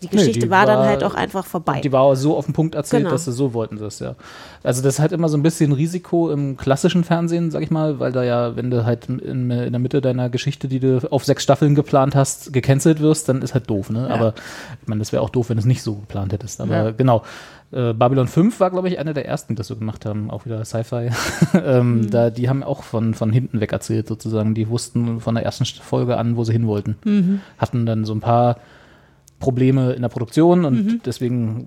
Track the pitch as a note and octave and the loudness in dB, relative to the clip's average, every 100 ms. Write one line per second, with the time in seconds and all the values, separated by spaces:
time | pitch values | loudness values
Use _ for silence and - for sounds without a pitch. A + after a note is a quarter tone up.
0 | F3 G#3 D3+ A2+ A#2+ F#3 G#3 - C3 C3+ | -2 2 4 2 2 4 4 4 4 2
1 | G3 - - G3 F3+ F3+ D#3+ C#3 C#3+ C3 | 0 -2 -4 -4 -6 -6 -2 -2 2 4
2 | C#3 C3 C#3+ E3 C#3 D3+ D#3+ D3 C#3+ A#3+ | 6 4 2 0 -2 0 -2 -2 0 0
3 | - C#3 - A#2+ C#3 A#2 A2 G#2+ G#2+ - | 2 -2 -2 -2 -2 -2 -6 -6 -10 -10
4 | B2+ B2 - - - - B2+ B2+ C3+ C3+ | -10 -12 -18 -20 -20 -10 -4 0 0 2
5 | D3+ E3+ E3 D3+ D#3 D#3+ D3 C#3 E3 F3+ | 0 2 0 2 2 2 2 2 0 -4
6 | - E3+ E3 C#3+ C#3 C3 - C#3 F3+ F3 | -2 0 0 0 -4 -4 -2 2 2 2
7 | E3+ E3+ E3+ E3+ E3+ D3+ D3+ D#3+ D#3 C3+ | 2 0 0 0 -2 -2 -2 -2 0 -2
8 | B2+ B2+ B2 A#2+ A#2+ A#2+ B2 B2 A2+ A#2 | -2 0 0 0 -2 -2 -2 0 0 -2
9 | - B2+ - C3+ B2 A#2+ B2 A#2+ B2 C#3+ | -4 -8 -6 -4 -2 -2 -2 -2 -2 0
10 | C3 B2+ B2 B2 C#3+ - C3+ C3 C3 B2+ | 0 0 -2 -2 -4 -6 -4 -2 2 0
11 | D#3 C#3 - C#3 - C3+ D3 C#3+ C#3+ C#3+ | 0 -2 0 0 2 4 4 4 4 2
12 | C3+ C#3 C3+ - - C3 B2+ C#3 E3 D#3 | 4 2 2 -2 -4 -2 2 4 4 4
13 | D3+ D3+ - C3 A#2+ C3 A2 G#2 - A2 | 4 2 0 -2 0 -4 -2 -4 -2 -4
14 | B2+ A#2 A2+ - - - - - - A2 | -2 0 0 -2 -10 -16 -16 -14 -6 -4
15 | G#2+ B2+ A#2+ B2+ A#2 A2+ A2 B2+ - G#2 | -2 -2 0 -2 0 0 2 2 -2 -8
16 | G#2 G2+ F#2+ G2+ G#2+ - - - A2 A2+ | -8 -6 -4 -4 -8 -8 -2 0 0 2
17 | C3 A2+ - - - - _ C3 A#2+ A2+ | 4 2 0 -16 -20 -20 _ -4 -2 2
18 | B2 C3+ B2 - G3+ A3+ F#3 F#3 F#3 - | 2 2 2 4 2 4 0 0 -2 -2
19 | D3 D3 - C#3+ - A2+ G#2+ A2+ A2 - | -4 -4 -4 -6 -6 -6 -6 -8 -8 -8
20 | A2 G#2+ G#2+ G#2 A#2+ A2 A2 A2+ A2+ A#2+ | -6 -6 -6 -8 -8 -8 -6 -6 -4 -4
21 | A#2+ A#2 - - - F#3 D3+ B2+ A#2+ A2+ | -4 -4 -4 0 2 2 4 4 4 2
22 | G#2+ A#2 A#2 A#2 B2 C#3 C3 C#3 - A2+ | 2 2 2 2 -2 -2 -2 -8 -4 -2
23 | A2+ A2 A2 B2 B2+ A2+ G#2 A2 - A2 | 0 0 0 0 0 -2 -2 -4 -2 -4
24 | G#2+ A2 A2 A2 G#2+ A2 A2 A#2+ - A#2 | -4 -6 -4 -2 0 0 -2 -4 -4 -2
25 | A#2 A#2 A#2+ A#2 - - A#2+ - - C3 | -2 -2 -2 -2 -2 -4 -4 -6 -4 -2
26 | B2 A#2 A#2 A#2 A2+ A2+ A2+ G#2 G#2+ G#2 | 0 0 0 0 0 0 0 -2 -4 -4
27 | G#3+ G#3 F3+ G3 - - A#2 A#2+ A2+ A2 | 0 2 2 0 -4 -6 -4 -2 -2 -2
28 | G#2+ A2 A#2+ A#2 B2 A#2 - - - _ | -2 -4 2 2 4 0 -6 -20 -20 _
29 | _ _ _ - - B2 C3 C3+ B2+ B2 | _ _ _ -8 -2 2 2 2 2 -2
30 | A#2+ B2+ A2+ - E3+ F3+ D#3 A#2 G3 A#3 | -4 -4 -4 2 4 4 4 2 0 -2
31 | - - B2 B2 A2 A2+ | -4 -4 -2 -2 -2 -4